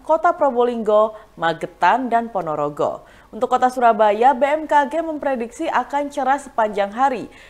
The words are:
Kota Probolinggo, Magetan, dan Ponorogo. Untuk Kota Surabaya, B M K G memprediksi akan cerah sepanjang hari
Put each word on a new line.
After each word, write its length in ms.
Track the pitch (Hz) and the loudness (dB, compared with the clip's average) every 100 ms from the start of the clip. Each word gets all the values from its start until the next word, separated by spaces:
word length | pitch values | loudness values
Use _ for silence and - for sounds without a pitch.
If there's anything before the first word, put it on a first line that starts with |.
| - | -2
Kota 240 | 320 349 | 0 2
Probolinggo, 880 | 339 285 240 247 233 214 214 220 214 - - | 2 0 2 0 0 2 2 2 -2 -20 -4
Magetan, 720 | 165 165 170 - 175 233 254 | -4 -2 -8 0 2 2 0
dan 240 | 233 233 | -2 -2
Ponorogo. 720 | 202 165 151 147 147 135 - - - - | -6 -4 -4 -4 -2 -4 -4 -12 -20 -20
Untuk 240 | 214 240 | -6 0
Kota 160 | 254 254 | 2 2
Surabaya, 640 | 254 240 214 214 214 240 | 4 2 4 4 4 4
B 120 | 262 277 | 4 2
M 160 | 302 | 0
K 240 | 311 294 277 | 2 2 2
G 160 | 302 | -2
memprediksi 640 | 330 302 285 262 226 - 320 | -4 -4 -4 -4 -6 -6 -4
akan 400 | 226 254 285 285 | -2 -2 -4 -4
cerah 320 | 285 262 277 | -4 -2 -2
sepanjang 560 | 277 - 214 202 202 214 | -2 -2 -2 0 -4 0
hari 320 | 277 240 147 - - | 0 0 -8 -16 -20